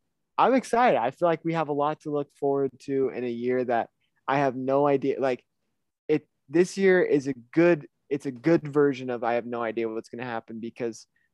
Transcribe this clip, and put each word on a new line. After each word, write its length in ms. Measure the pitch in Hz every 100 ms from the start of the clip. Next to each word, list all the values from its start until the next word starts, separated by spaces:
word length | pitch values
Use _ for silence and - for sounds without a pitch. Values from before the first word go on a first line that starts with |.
| _ _ _ -
I'm 160 | 180
excited. 440 | 262 - 233 247 135
I 120 | 120
feel 180 | - 170
like 160 | 160
we 100 | 165
have 140 | 165 147
a 60 |
lot 260 | 143 147 151
to 80 | 156
look 180 | 147 143 -
forward 320 | 143 139 139 -
to 260 | - 135 127
in 160 | 104
a 40 | 123
year 360 | 117 120 127
that 260 | 120 117 - _ _ _ -
I 120 | 139
have 180 | 139 123
no 300 | 131 139 143
idea. 340 | 139 135 -
Like, 240 | 135 123 _ _ _ _ _ _ -
it, 180 | 151 - _ -
this 300 | 160 185 196
year 240 | 196 185
is 240 | - 143 135
a 60 | 127 117
good, 340 | 160 170 165 - _ -
it's 180 | 143 143
a 60 |
good 340 | 123 139 165 151
version 440 | 143 143 127 131
of 140 | 120
I 100 | 117
have 120 | 120 117
no 160 | 120
idea 260 | 113 110 113
what's 200 | 110 -
gonna 160 | 120
happen, 340 | 123 113 - 113
because 460 | 113 - 117 110 - _ _